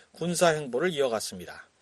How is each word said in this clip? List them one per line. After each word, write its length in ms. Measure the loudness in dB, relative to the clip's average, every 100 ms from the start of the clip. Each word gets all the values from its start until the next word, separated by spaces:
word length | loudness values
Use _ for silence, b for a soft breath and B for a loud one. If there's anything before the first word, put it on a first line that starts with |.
| b
군사 380 | -6 -4 4 4
행보를 420 | 4 0 0 0
이어갔습니다. 800 | 2 0 0 -4 -10 -14 -16 -20 _